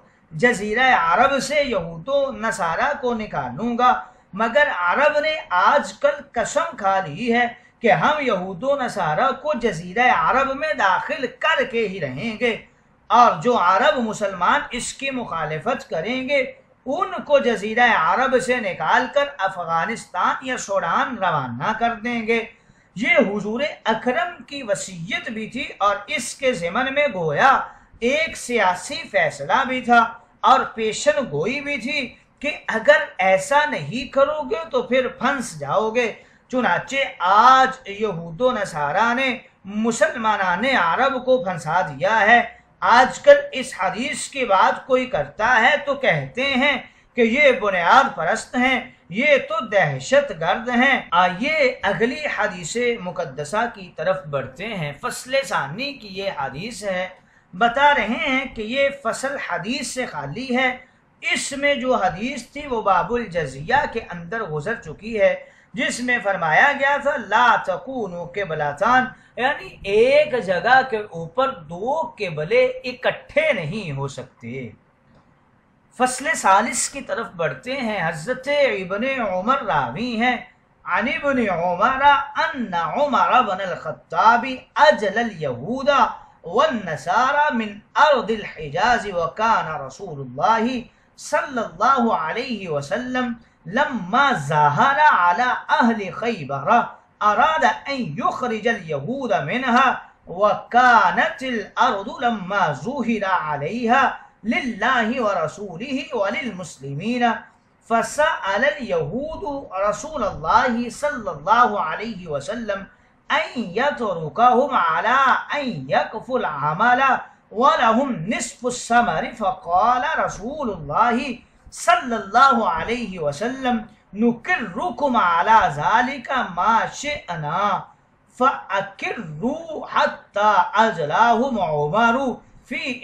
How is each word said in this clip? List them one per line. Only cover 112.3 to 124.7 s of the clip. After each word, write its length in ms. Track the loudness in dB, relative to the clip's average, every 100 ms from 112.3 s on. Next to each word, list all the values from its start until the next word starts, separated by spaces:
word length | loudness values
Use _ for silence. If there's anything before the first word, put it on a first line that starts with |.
| -8 -6 -8 -6 -6 -8 _ _ _ -2
ان 340 | -2 -2 -6 -4 0
یترکہم 1000 | 0 0 -4 -4 -4 4 4 6 4 2
علی 400 | 2 2 2 4 4 2 -2 -6
ان 340 | -4 -6 -2
یکفوا 480 | 0 0 -6 -4 -2
العمل 600 | -2 -2 -2 2 2 4 2 0 -4 _ -10
ولہم 600 | 2 4 4 4 2 0 -4 -4
نصف 360 | -6 -6 -6
الثمر 600 | -6 -6 0 2 2 0 -4 -4
فقال 640 | -4 -4 0 2 4 2 0 -2
رسول 520 | -2 -4 -10 -6 -6
اللہ 480 | -6 -4 0 2 0 -4 -10 _ _ -20
صلی 400 | -4 2 2 2
اللہ 480 | -6 0 4 6 4 0
علیہ 540 | -2 -4 -4 -6 -4
وسلم 600 | -4 -4 -6 -4 -2 -2 -6 _ _ 0
نکرکم 920 | 0 0 -2 -2 -4